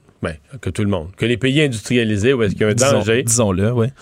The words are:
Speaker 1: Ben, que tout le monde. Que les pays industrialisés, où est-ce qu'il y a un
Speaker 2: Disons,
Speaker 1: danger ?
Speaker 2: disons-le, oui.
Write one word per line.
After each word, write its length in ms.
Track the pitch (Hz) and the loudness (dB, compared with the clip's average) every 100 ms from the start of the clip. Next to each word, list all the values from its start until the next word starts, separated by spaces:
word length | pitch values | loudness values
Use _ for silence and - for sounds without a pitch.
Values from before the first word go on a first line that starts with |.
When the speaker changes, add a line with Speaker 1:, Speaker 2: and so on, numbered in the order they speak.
| _ _ | _ _
Speaker 1:
Ben, 140 | 90 78 _ 135 | -8 -8 _ -10
que 80 | - | -8
tout 140 | 87 | -4
le 80 | 104 | -2
monde. 180 | 95 82 - | -2 -6 -4
Que 80 | |
les 140 | 117 120 | -2 0
pays 240 | 131 139 | 0 0
industrialisés, 720 | 147 113 - 123 113 104 117 | 0 -2 -2 0 2 0 2
où 80 | 139 | 2
est-ce 100 | 107 | 0
qu'il 100 | 101 | 0
y 20 | |
a 40 | 107 | 0
un 60 | |
Speaker 2:
Disons, 180 | 104 135 | 2 2
Speaker 1:
danger ? 300 | 135 101 113 | 2 2 0
Speaker 2:
disons-le, 500 | 120 113 107 90 104 | 0 0 2 2 0
oui. 140 | 123 117 - | 0 -2 -4